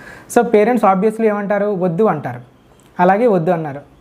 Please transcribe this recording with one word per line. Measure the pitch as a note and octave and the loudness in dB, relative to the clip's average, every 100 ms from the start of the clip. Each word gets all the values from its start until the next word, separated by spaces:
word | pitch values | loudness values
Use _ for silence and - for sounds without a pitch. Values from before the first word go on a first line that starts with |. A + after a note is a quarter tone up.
| - - - | -20 -20 -4
So | A#3+ A#3 | 0 2
పేరెంట్స్ | G#3+ G#3+ B3 G3+ | 2 2 2 2
obviously | F#3+ A3 A3 | 2 0 0
ఏమంటారు, | A3 G#3 G3+ G3+ G#3 | -2 -2 -2 -2 -2
"వద్దు" | G3 F3+ E3 | -2 -2 0
అంటారు. | G#3+ D#3 C3+ A#2+ - _ _ _ _ - | 0 -2 -6 -10 -16 _ _ _ _ -2
అలాగే | F3+ G3 B3 | 2 2 2
వద్దు | F#3+ D#3+ | 0 0
అన్నారు, | E3+ D#3 C#3 - _ | -2 -4 -12 -16 _